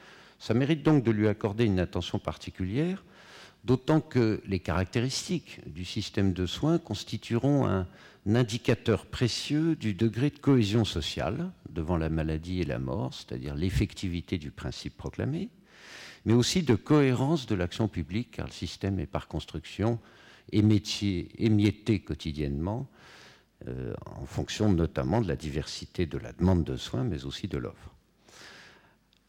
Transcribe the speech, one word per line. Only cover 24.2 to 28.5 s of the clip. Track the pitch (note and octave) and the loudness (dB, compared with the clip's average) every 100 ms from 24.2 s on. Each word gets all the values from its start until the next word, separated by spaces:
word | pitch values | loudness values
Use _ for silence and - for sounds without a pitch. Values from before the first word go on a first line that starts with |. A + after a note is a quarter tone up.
| C#2+ | -8
fonction | - - - G#2+ | -6 -6 0 4
notamment | E2+ D#2+ - C2 A2+ | 4 2 0 0 0
de | F#2 | 0
la | C2+ | -2
diversité | D2+ D2+ - - - - | -4 -4 -6 -10 -10 -4
de | E2 C2+ | -4 -4
la | - | -8
demande | - F2+ F2+ | 0 4 4
de | C#2 C2 | 2 -4
soins, | - B2+ | -4 -4
mais | B2+ D2 C#2 | -2 -4 -8
aussi | - - | -8 -6
de | C#2 | -6
l'offre. | A1+ - - _ _ _ _ - - | -6 -12 -20 _ _ _ _ -20 -20